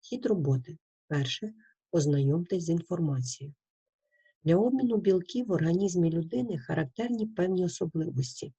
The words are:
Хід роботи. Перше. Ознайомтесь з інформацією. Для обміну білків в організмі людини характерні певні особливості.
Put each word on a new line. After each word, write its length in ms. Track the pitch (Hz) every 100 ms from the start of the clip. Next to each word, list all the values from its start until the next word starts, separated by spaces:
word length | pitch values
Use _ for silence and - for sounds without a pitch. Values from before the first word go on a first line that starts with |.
Хід 260 | - 240 247
роботи. 520 | 202 139 131 127 160 _ _ _
Перше. 440 | 147 127 - 214 - _ _ _
Ознайомтесь 720 | 175 147 143 139 156 175 185
з 40 | 165
інформацією. 880 | 170 170 175 160 135 123 - 139 143 _ _ _ _ _ _ _ _
Для 120 | 156 175
обміну 400 | 233 262 254 220
білків 500 | 190 185 175 247 240
в 40 |
організмі 600 | 170 160 175 196 175 165
людини 480 | 165 165 247 240 175
характерні 680 | - 165 147 - 240 233 220
певні 380 | - 180 185
особливості. 880 | 180 - 170 160 160 131 131 - 143